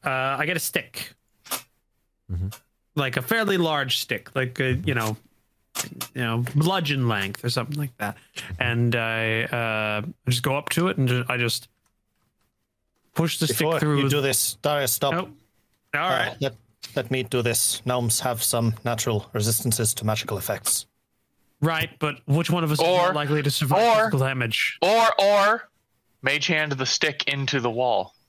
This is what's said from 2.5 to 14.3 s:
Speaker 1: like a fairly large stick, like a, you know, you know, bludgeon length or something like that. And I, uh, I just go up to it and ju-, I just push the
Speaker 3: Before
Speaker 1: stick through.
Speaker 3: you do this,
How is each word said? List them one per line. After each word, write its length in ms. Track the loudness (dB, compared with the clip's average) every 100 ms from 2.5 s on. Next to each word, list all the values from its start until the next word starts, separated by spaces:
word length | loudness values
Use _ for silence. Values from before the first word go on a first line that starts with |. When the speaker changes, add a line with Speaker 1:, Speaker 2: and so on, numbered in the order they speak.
| -8 _ _ _ -4
Speaker 1:
like 220 | -2 -2
a 40 |
fairly 360 | 0 0 2 2
large 400 | 2 0 -2 -4
stick, 340 | -4 -6 -6 -4
like 240 | -4 -2
a, 140 | -2
you 200 | 0 0 -2
know, 200 | -2 -4 _ _ _ _ _ -10 -10 -10 -12 -6
you 60 |
know, 220 | -2 -2 0 2
bludgeon 520 | 2 2 0 0 2
length 360 | 0 -2 -4
or 60 | -4
something 280 | -2 -4 -4
like 180 | -6 -6
that. 200 | -8 -8 _ -16 -12 -4
And 360 | 0 2 2 2
I, 480 | 0 0 0 0
uh, 580 | -2 -2 -2 -2 -2 -2 -6
I 240 | -8 -2
just 140 | -2
go 120 | 0 -2
up 120 | -2
to 180 | 0 0
it 100 | 2
and 100 | 0
ju-, 180 | 0 0
I 100 | -2
just 300 | -2 -4 -10 _ _ _ _ _ _ _ _ _ _ _ _ _ _ -2
push 220 | 0 0
the 80 | -2
Speaker 3:
Before 260 | 0 2
Speaker 1:
stick 80 | 2
through. 200 | 2 2
Speaker 3:
you 80 | 2
do 120 | 2
this, 360 | 0